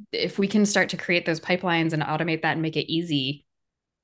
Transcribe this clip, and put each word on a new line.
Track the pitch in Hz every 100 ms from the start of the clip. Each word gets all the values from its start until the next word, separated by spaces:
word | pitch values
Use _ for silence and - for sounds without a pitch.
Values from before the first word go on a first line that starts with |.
| 208
if | - 180 -
we | 196
can | 214 202
start | 196 180
to | 180
create | - 175 175
those | 160
pipelines | - 180 180 165 165
and | 160
automate | - 156 165 160
that | 160
and | 156
make | 160 156
it | -
easy, | 160 175 143 131 143 _ _ _ _ _ _